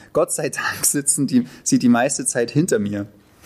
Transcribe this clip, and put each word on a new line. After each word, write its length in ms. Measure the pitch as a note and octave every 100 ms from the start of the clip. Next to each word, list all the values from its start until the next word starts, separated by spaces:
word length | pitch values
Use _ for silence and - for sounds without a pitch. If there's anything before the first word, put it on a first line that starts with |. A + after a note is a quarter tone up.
| -
Gott 180 | F3+ F3
sei 160 | - D#3
Dank 360 | - - - D3
sitzen 420 | D3 C#3+ - C3+
die, 200 | B2 A#2+ -
sie 160 | - C3
die 100 | A#2+
meiste 360 | A#2+ C3+ - C3+
Zeit 260 | B2+ A#2
hinter 280 | C#3+ F3+ A#2
mir. 280 | G2+ G2+ G2+ - _ _